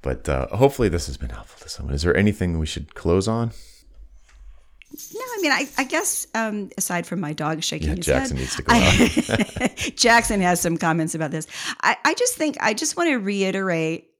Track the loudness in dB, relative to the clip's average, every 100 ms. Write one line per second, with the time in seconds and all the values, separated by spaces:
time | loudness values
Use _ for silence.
0 | -4 -4 -2 -2 -2 4 4 4 0 0
1 | -4 -8 -8 -10 -16 -20 -16 -10 -4 0
2 | 2 4 4 2 0 0 -2 -6 -10 -4
3 | 2 2 2 0 -2 -6 -20 -20 _ -20
4 | -20 -20 -20 -20 -20 -20 -20 -20 -20 -18
5 | -14 -10 -8 -2 0 0 -2 -4 -2 0
6 | -2 -4 -6 -4 -4 -4 -8 -6 -4 -2
7 | -4 -6 -4 -4 -2 -2 -4 -4 -2 -2
8 | 2 2 2 -4 -4 -4 2 4 6 6
9 | 4 2 0 0 0 -2 -4 -4 -8 0
10 | 6 6 4 2 2 2 0 0 0 0
11 | 0 -2 -4 -4 -8 -10 -10 -2 0 2
12 | 0 2 0 0 -2 0 -2 0 -4 0
13 | 0 2 0 0 0 0 0 0 0 -2
14 | _ _